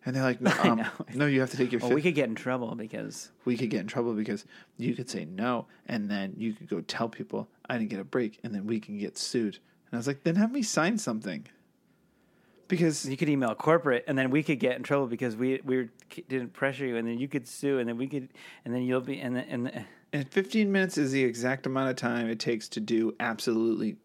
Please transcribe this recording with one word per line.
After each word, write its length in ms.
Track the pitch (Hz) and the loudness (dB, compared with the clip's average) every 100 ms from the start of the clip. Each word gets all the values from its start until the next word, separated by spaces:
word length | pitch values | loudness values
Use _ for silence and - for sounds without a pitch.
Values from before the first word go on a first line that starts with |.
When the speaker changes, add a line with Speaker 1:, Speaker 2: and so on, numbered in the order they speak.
| - | -4
Speaker 1:
And 80 | 131 | 0
they're 80 | |
like, 160 | 131 117 120 | 0 4 4
Speaker 2:
<laughs> 0 | - 120 | 6 6
I 20 | |
Speaker 1:
"Um, 80 | 113 | 4
Speaker 2:
know. 80 | 113 - - 120 | 0 -6 -8 0
Speaker 1:
no, 100 | 147 | 4
you 140 | 135 | 4
have 120 | 127 | 2
to 60 | - | 2
take 140 | 127 | 0
your 80 | 120 | 2
Speaker 2:
Well, 120 | 120 | 4
we 40 | 131 | 4
Speaker 1:
fif-" 20 | 160 | 4
Speaker 2:
could 60 | 151 | 2
get 120 | 127 | 0
in 60 | 110 | 0
trouble 400 | 127 127 113 117 | -2 -2 -2 -6
because 560 | 113 110 110 - - _ - | -8 -8 -8 -10 -16 _ -2
Speaker 1:
We 100 | 117 | 0
could 140 | 123 | 0
get 100 | 107 | -2
in 60 | 98 | -2
trouble 260 | - 120 | -2 0
because 300 | 107 107 104 - - - _ | 0 -2 -4 -8 -20 -20 _
you 160 | 120 | -4
could 160 | 120 127 | -4 -6
say 140 | 104 | -8
no, 440 | 78 92 117 120 - - - | -8 -4 -2 -2 -4 -16 -6
and 220 | 117 104 | -4 -2
then 220 | 101 98 - | -2 -4 -4
you 140 | 113 | -6
could 140 | 107 - | -6 -6
go 140 | 95 | -6
tell 260 | - - 117 | -6 -4 -4
people, 400 | - 107 107 110 _ - | -4 -8 -6 -8 _ -6
"I 80 | 123 | -4
didn't 140 | 107 | -2
get 80 | 104 | -4
a 20 | |
break," 360 | 98 131 117 - | -4 -2 -2 -4
and 100 | - | -8
then 120 | 104 104 | -6 -2
we 140 | 117 | -4
can 160 | 107 104 | -4 -6
get 200 | 101 - | -6 -6
sued. 380 | - 123 107 95 | -4 0 0 -4
And 380 | _ _ _ | _ _ _
I 40 | 120 | -6
was 100 | 117 | -4
like, 160 | 139 | -2
"Then 120 | 170 170 | 0 4
have 160 | 220 | 2
me 100 | 269 | 2
sign 360 | 214 - 165 226 | 0 2 2 2
something." 500 | - 110 104 78 - _ _ _ _ _ _ _ _ _ _ _ _ | -2 -4 -4 -8 -10 _ _ _ _ _ _ _ _ _ _ _ _
Because 400 | 180 170 143 135 | 4 4 2 -2
Speaker 2:
You 80 | 135 | 0
could 140 | 151 | 2
email 260 | 143 123 110 | 4 4 2
corporate, 480 | 151 165 160 120 - | 4 4 6 2 2
and 120 | 135 | 2
then 140 | 131 | 4
we 120 | 143 | 2
could 160 | 156 139 | 2 2
get 160 | 123 123 | 2 0
in 80 | |
trouble 240 | - 143 131 | 0 2 2
because 280 | 117 127 107 | 0 -2 0
we, 240 | 127 131 | 0 0
we 260 | 139 131 117 _ - | 0 0 0 _ -18
k-, 140 | - - | -16 -6
didn't 260 | 131 120 | -4 -4
pressure 320 | - 139 131 135 | -2 -2 0 -2
you, 120 | 117 | -2
and 100 | 117 | -2
then 100 | 117 | -2
you 100 | 135 | -2
could 200 | 139 123 | -4 -6
sue, 320 | - 143 139 | -4 0 2
and 80 | 117 | 0
then 80 | 117 | -2
we 80 | 135 | -4
could, 200 | 147 127 - - - - | -4 -8 -16 -20 -14 -6
and 60 | 123 | -2
then 80 | |
you'll 180 | 127 127 | 0 0
be, 180 | 127 139 | 0 -6
and 160 | 123 123 | -4 -4
then, 100 | - | -4
and 160 | 120 123 | -4 -4
then 200 | - 110 - _ | -6 -14 -18 _
Speaker 1:
And 160 | 151 135 | -4 0
fifteen 420 | - 190 220 208 | -2 0 2 4
minutes 240 | 196 190 170 | 4 2 2
is 140 | 139 | 2
the 120 | 135 | 4
exact 420 | 127 117 123 131 135 | 2 2 -2 0 -2
amount 240 | 131 131 | 0 0
of 60 | 123 | 0
time 320 | 120 120 113 | -2 0 -2
it 100 | 113 | -2
takes 280 | - 117 - | -2 -2 -4
to 100 | - | -6
do 360 | 107 113 113 - | 0 2 2 0
absolutely 800 | 117 113 - 113 113 104 107 - | -4 -2 0 2 2 2 -2 -4